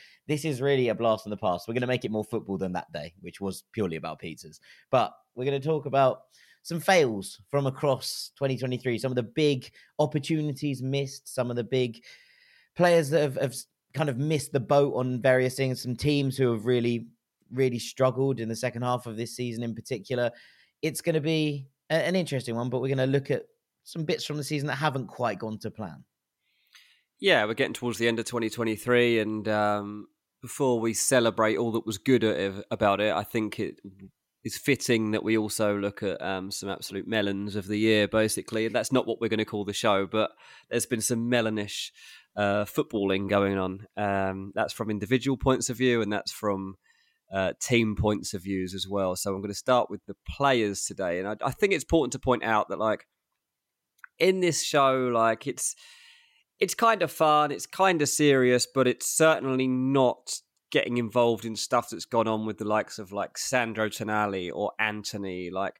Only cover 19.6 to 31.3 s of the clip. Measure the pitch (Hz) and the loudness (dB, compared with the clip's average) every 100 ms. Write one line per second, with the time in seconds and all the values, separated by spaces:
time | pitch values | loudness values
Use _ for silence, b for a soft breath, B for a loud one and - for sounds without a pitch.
19.6 | 120 113 - 117 - 123 120 b b b | -6 -8 -8 -8 -4 -2 -2 b b b
20.6 | b _ 160 151 - 160 147 160 151 143 | b _ -6 -4 -2 0 0 0 0 -2
21.6 | 135 _ - 160 147 185 160 135 117 113 | -10 _ -2 0 2 0 0 -4 -4 -4
22.6 | 123 127 131 135 131 139 135 131 - _ | -4 -2 -2 0 2 2 0 -4 -4 _
23.6 | _ _ - 170 156 151 - 147 135 151 | _ _ -12 -6 -4 -4 -4 -6 -4 -4
24.6 | 143 139 156 135 113 - 120 98 110 110 | -4 -2 0 -2 -6 -4 -4 -2 -8 -8
25.6 | 110 107 95 76 - _ _ _ b b | -10 -10 -12 -12 -20 _ _ _ b b
26.6 | b b b b b _ 196 143 107 113 | b b b b b _ 4 4 4 0
27.6 | 131 - 123 110 117 113 110 120 110 120 | -2 -2 -6 0 0 0 -2 -4 -4 -2
28.6 | 113 107 123 123 120 113 107 107 104 107 | -2 -2 2 4 4 4 0 -2 0 2
29.6 | 104 104 101 104 - _ _ _ 127 - | 2 0 -4 -10 -16 _ _ _ -14 -2
30.6 | 135 120 113 107 - 131 117 | 0 2 0 0 2 4 4